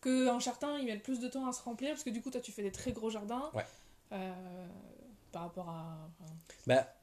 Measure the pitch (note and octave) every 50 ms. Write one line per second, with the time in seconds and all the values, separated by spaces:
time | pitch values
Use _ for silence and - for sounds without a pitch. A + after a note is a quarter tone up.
0 | - C4 B3+ B3+ B3+ B3+ A#3+ B3 B3 B3+ B3 - - D4 D4 C#4+ C4+ A#3 A3 G#3
1 | - - C4 A#3+ A#3+ B3+ - C4+ C4 B3+ B3 - - B3 A#3 G#3+ C4 C#4+ D4+ D4
2 | - B3+ G#3+ A#3 - C4+ B3+ B3 B3 - G#3 - G3+ G3 G3 - - B3+ B3 A#3+
3 | A3 A3 A3 G#3+ G3+ G3+ A#3 B3 C#4+ D#4 - - - - - - - - - -
4 | - - G#3+ F#3+ F#3 F#3+ F#3 F#3 F#3 F3+ F3+ F3+ F3+ F3 F#3 F#3+ - - - -
5 | - B3 A3 - - - - E3+ E3+ E3+ E3+ F#3 F3+ E3+ E3 E3 D#3+ E3 D#3+ D#3+
6 | D#3 D#3+ E3 - E3+ D#3 D#3+ E3 - - - - - - B2+ C3+ - - - -